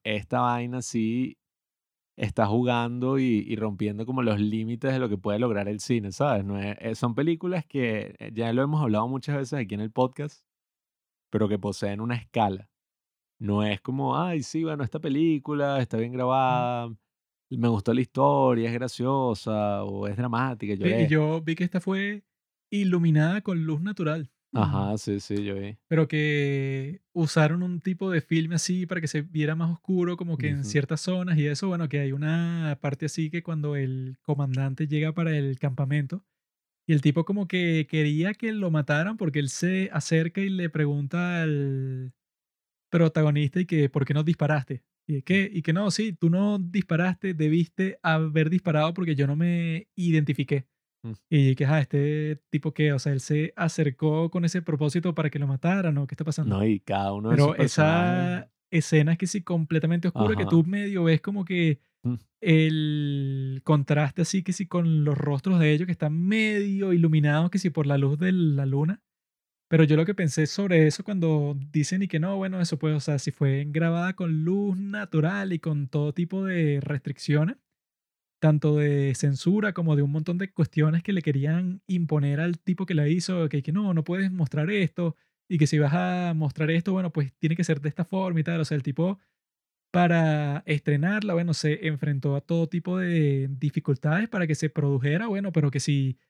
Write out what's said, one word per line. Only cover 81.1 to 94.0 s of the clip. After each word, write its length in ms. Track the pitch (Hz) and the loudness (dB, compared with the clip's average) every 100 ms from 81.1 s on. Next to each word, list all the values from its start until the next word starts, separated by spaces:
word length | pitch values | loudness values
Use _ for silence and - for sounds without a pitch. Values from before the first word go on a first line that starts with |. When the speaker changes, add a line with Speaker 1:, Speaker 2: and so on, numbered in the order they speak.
Speaker 2:
le 100 | 190 | 0
querían 600 | 156 135 147 165 180 190 - | 0 0 2 0 0 -4 -2
imponer 520 | 180 160 151 143 143 | -2 2 2 2 0
al 200 | 175 170 | 0 -2
tipo 260 | 190 180 185 | -2 -2 0
que 80 | |
la 140 | 160 147 | 2 2
hizo, 400 | 175 180 180 151 | 2 0 -2 0
que, 140 | 147 | -2
que 100 | 143 | -2
no, 220 | 185 202 | -2 0
no 100 | 160 | 0
puedes 260 | 151 180 190 | 0 -2 -2
mostrar 380 | 185 147 151 160 | 0 -2 0 0
esto, 460 | 208 175 - 170 - _ _ _ | 0 0 0 -4 -4 _ _ _
y 100 | 175 | 2
que 80 | 151 | 4
si 120 | 151 | 4
vas 140 | 143 | 2
a 400 | 170 180 180 175 160 | 2 0 -2 -2 0
mostrar 340 | 147 - 156 | -2 0 0
esto, 220 | 165 180 | 0 0
bueno, 200 | 185 180 | 0 0
pues 220 | 156 135 - | -2 -4 -2
tiene 180 | 156 170 | -2 0
que 80 | |
ser 160 | 175 147 | 0 0
de 80 | 147 | -2
esta 160 | - | -4
forma 360 | 170 190 185 165 | -4 -2 0 0
y 40 | |
tal. 160 | 151 170 | 0 -2
O 40 | |
sea, 120 | 151 151 | -2 -2
el 60 | |
tipo, 360 | 143 135 175 196 _ _ _ _ _ _ _ | -2 0 -2 -2 _ _ _ _ _ _ _
para 720 | 175 175 170 160 151 147 143 - | 2 4 4 4 2 0 -4 -2
estrenarla, 680 | 147 - 143 170 214 208 | 0 2 2 2 0 0
bueno, 200 | 170 175 | 0 0
se 320 | 151 151 156 160 | 0 0 0 -2
enfrentó 480 | 147 151 139 143 143 | -2 -2 -2 -2 -2
a 40 | |
todo 260 | - 170 160 | -2 0 0
tipo 300 | 175 180 185 | -2 -2 -2
de 500 | 180 170 147 139 135 | 0 2 4 2 -2
dificultades 800 | 131 147 151 - 131 | -2 -2 0 0 0